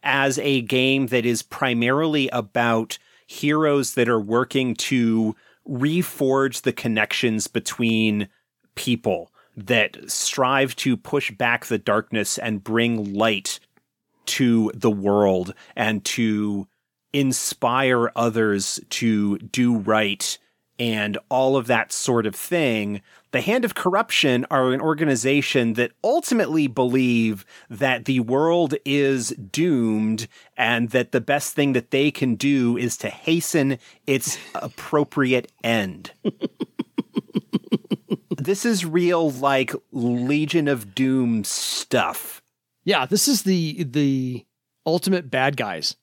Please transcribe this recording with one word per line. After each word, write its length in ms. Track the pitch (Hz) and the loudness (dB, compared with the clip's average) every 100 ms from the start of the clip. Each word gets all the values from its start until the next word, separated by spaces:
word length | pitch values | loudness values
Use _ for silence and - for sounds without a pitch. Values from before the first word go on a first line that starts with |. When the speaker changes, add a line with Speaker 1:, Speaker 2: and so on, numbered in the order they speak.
Speaker 1:
as 360 | 143 135 139 131 | 0 2 2 0
a 220 | 139 135 | 0 0
game 460 | 113 131 131 135 127 | 0 0 2 2 2
that 180 | 123 117 | 0 2
is 160 | 113 | -2
primarily 840 | - - 139 117 117 135 160 151 131 | -4 -4 -2 0 0 0 0 0 0
about 680 | 123 104 - 120 113 110 - _ _ _ | -2 -4 0 2 2 0 -8 _ _ _
heroes 680 | - 147 151 156 143 127 | -4 0 2 2 2 0
that 160 | - 120 | 0 2
are 100 | 113 | 2
working 560 | 101 117 127 135 127 | 2 0 2 0 -2
to 640 | 113 - 131 117 113 110 107 _ _ - | -2 -2 2 2 2 0 -4 _ _ -10
reforge 920 | 127 143 165 175 - 135 135 135 127 | -2 0 0 -2 -2 0 2 0 0
the 100 | - | -4
connections 760 | 120 120 110 107 - 123 110 - | -2 -2 0 0 0 0 0 -2
between 840 | 117 - - 117 110 110 104 98 _ _ _ _ - | -4 -6 -2 0 2 2 0 -4 _ _ _ _ -10
people, 540 | - 117 - 87 85 _ _ | -2 -2 0 -4 -6 _ _
that 420 | - 98 120 107 - - | -18 0 2 2 -4 -10
strive 640 | - - - 127 135 135 - | -6 -4 0 2 4 2 0
to 200 | 135 117 | 0 0
push 340 | - 147 - | 0 -4 -4
back 340 | 104 123 120 - | -2 0 0 -2
the 120 | 110 | -4
darkness 600 | - 107 110 113 101 - | 0 0 0 -4 -4 -4
and 240 | 117 104 | -4 -6
bring 480 | 98 110 117 113 101 | -2 0 2 0 -4
light 460 | 98 113 101 - - _ _ _ _ _ _ | 0 0 0 -4 -10 _ _ _ _ _ _
to 460 | - - 127 117 107 | -8 0 2 2 0
the 180 | - 117 | 0 0
world 600 | 104 98 101 101 92 92 - - | 2 2 4 4 4 -2 -10 -16
and 300 | - 107 107 | -4 -2 -2
to 640 | - - 113 107 104 101 95 _ _ _ _ | -4 -2 0 0 -2 -4 -8 _ _ _ _
inspire 1000 | 143 135 127 - - 123 123 135 123 117 - | -2 0 0 -4 -2 0 2 2 2 0 0
others 640 | 117 113 110 101 98 - - | 0 2 2 2 -2 -8 -8
to 480 | - 117 107 104 101 | -2 0 2 2 -2
do 380 | 113 - 120 117 | -4 0 2 2
right 640 | 98 107 107 101 - - _ _ _ _ | 2 2 2 -2 -6 -8 _ _ _ _
and 400 | 120 110 104 101 _ | -4 -2 -2 -4 _
all 280 | 131 131 135 | 0 2 2
of 100 | 117 | 2
that 240 | 120 113 | 0 0
sort 320 | - - 120 | -4 0 0
of 120 | 107 98 | 0 -4
thing, 680 | - 175 147 110 104 104 _ - _ | -4 0 0 0 -2 -6 _ -20 _
the 80 | 127 | -4
Hand 240 | 120 240 | 0 0
of 100 | 233 | -2
Corruption 720 | - 185 196 226 - 151 123 127 | -2 0 0 0 0 2 2 0
are 240 | 139 127 | 0 0
an 80 | 131 | 0
organization 920 | 160 151 156 127 123 143 135 139 117 | 0 0 0 0 2 0 2 0 0
that 180 | 113 123 _ | 0 -2 _
ultimately 640 | 208 311 - 233 165 160 147 | 0 0 0 0 0 0 0
believe 760 | 123 123 127 127 120 113 104 - - - | 0 0 2 2 2 2 -2 -10 -20 -20
that 360 | 95 135 123 | -4 -2 -2
the 160 | 110 131 | 0 -2
world 560 | 113 131 160 175 160 147 | 0 2 2 2 0 -2
is 460 | 143 139 139 135 117 - 98 | -2 0 2 0 -2 -8 -8
doomed 760 | - 175 139 113 107 107 110 113 - - - | -2 0 2 2 0 0 -2 -6 -14 -20 -2
and 340 | 113 117 117 | 0 0 0
that 200 | 127 120 | 0 0
the 100 | 127 | -2
best 340 | 113 143 - | 0 -2 -2
thing 180 | - 143 | 0 2
that 180 | 127 117 | 0 0
they 220 | 135 147 | 0 0
can 240 | - 131 110 | 0 -2 0
do 400 | 139 139 120 120 | 0 2 2 0
is 200 | 120 - | -2 -4
to 100 | 104 | -8
hasten 680 | - - 165 - 165 135 127 - - - | -6 0 0 2 0 0 -2 -8 -14 -2
its 320 | 135 - - - | -2 -2 -8 -10
<laughs> 80 | |
appropriate 960 | - - - - 151 147 - 131 127 - _ | -10 -10 -12 -2 0 0 0 2 2 0 _
end. 480 | 117 113 98 90 - - 226 - - _ - _ - - - - - - - - - - - 214 - 214 _ | -2 0 0 -6 -16 -6 -6 -6 -10 _ -12 _ -10 -8 -6 -8 -6 -8 -4 -6 -4 -6 -4 -8 -6 -8 _
This 340 | 165 143 196 | -8 -2 -2
is 200 | 240 208 170 | 0 0 0
real, 440 | 165 175 175 160 | 0 2 2 0
like, 440 | 127 139 135 131 - _ | 0 2 2 0 -4 _
Legion 800 | 131 120 120 123 147 151 165 147 | -2 0 0 0 0 2 2 2
of 260 | 135 104 | 0 -2
Doom 480 | 95 131 131 123 113 | -2 2 2 2 0
stuff. 960 | 101 - - - - 123 95 - - - _ _ _ _ | -2 -6 -6 -6 -2 0 0 -4 -12 -18 _ _ _ _
Speaker 2:
Yeah, 200 | - 185 | 0 0
this 220 | 131 208 - | 2 2 2
is 160 | 240 | 2
the, 400 | 190 185 160 147 | 2 0 0 -4
the 640 | 151 147 143 135 127 123 - _ _ _ - | -4 0 2 0 -2 -6 -12 _ _ _ -2
ultimate 420 | 170 190 185 143 | 0 2 -2 0
bad 280 | 131 135 139 | 0 2 0
guys. 400 | 110 85 - - | -4 -4 -6 -8